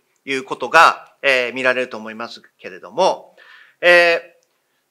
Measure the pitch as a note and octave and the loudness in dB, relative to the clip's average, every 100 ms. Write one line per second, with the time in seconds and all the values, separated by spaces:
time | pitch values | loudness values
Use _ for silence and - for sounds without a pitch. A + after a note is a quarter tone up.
0 | _ _ - C3+ C3+ D3 B2 D#3 D3+ - | _ _ -8 -8 -8 -10 0 4 4 4
1 | - _ C#3 C3 A#2+ B2 B2+ B2+ B2 A2+ | -8 _ -2 0 -2 -4 -2 -2 -4 -10
2 | A2 A2 A#2 - _ _ G#2 F#2 F2+ A#2+ | -14 -14 -14 -16 _ _ -20 -18 -14 -2
3 | F#3+ - - _ - - _ _ F3 F3 | -2 -2 -10 _ -20 -20 _ _ 2 4
4 | F3 E3+ - _ _ _ _ _ _ | 4 0 -6 _ _ _ _ _ _